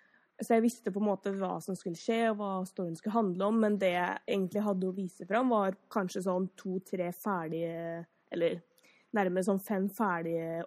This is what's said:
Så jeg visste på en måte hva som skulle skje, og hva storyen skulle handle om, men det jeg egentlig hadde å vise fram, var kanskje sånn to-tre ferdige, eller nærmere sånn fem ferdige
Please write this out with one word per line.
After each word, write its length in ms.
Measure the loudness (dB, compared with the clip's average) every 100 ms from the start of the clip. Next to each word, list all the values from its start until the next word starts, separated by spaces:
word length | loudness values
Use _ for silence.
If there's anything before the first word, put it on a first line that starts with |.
| _ _ _ -12
Så 160 | 2
jeg 100 | 4
visste 240 | 4 0 -4
på 140 | 0
en 20 |
måte 300 | 0 0 -2 -2
hva 220 | -2 -4
som 160 | -6 -6
skulle 220 | -6 -4
skje, 300 | -2 2 2
og 80 | 0
hva 140 | -2 -4
storyen 320 | -4 -4 -6 -4
skulle 160 | -2
handle 320 | 0 2 2
om, 140 | 2 4
men 140 | 4 4
det 140 | 2
jeg 300 | 2 0 -2 -2
egentlig 360 | 0 0 0
hadde 240 | 0 0 0
å 60 | -2
vise 300 | -6 -8 -2
fram, 220 | 2 4
var 240 | 4 2 -2 _
kanskje 320 | -2 -2 -2
sånn 220 | -2 0 -2
to-tre 560 | -4 -6 -4 -4 -4 -4
ferdige, 960 | -4 -2 -2 -2 -2 -2 -4 -6 -8 -10 _ _
eller 300 | 0 0 0 -8 _ _ _ _
nærmere 320 | 0 2 2
sånn 160 | 2 0
fem 300 | 0 -2 -2
ferdige 720 | 0 0 0 -2 -2 -4 -6